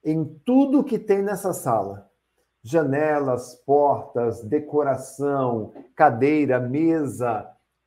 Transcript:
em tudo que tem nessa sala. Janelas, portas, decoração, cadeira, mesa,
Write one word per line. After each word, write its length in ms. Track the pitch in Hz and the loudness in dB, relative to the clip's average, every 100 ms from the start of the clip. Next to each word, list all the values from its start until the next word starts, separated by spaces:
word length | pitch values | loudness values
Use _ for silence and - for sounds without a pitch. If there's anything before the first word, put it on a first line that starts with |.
em 220 | 156 160 143 - - | -4 -2 -4 -6 2
tudo 380 | 262 277 269 | 2 4 2
que 140 | - 220 | 0 -2
tem 220 | - 196 | 0 0
nessa 320 | 196 185 190 | 0 -4 -4
sala. 580 | - 135 110 98 98 - _ _ _ _ _ | -4 0 0 -2 -8 -18 _ _ _ _ _
Janelas, 920 | 113 160 143 139 156 147 135 120 - - - | -2 0 2 0 0 0 0 -2 -6 -8 0
portas, 760 | 143 143 123 - 120 117 104 | 4 4 0 -4 -4 -2 -4
decoração, 1300 | 110 151 - 147 139 131 - - 143 139 127 113 104 - - | -4 -4 -2 -2 0 -2 -6 -6 -2 0 -2 -2 -6 -14 -8
cadeira, 640 | - 147 120 139 151 131 123 | 4 4 4 2 2 2 0
mesa, 920 | 123 143 165 165 135 107 120 107 92 - _ _ | 0 0 2 0 -2 -4 -4 -4 -8 -18 _ _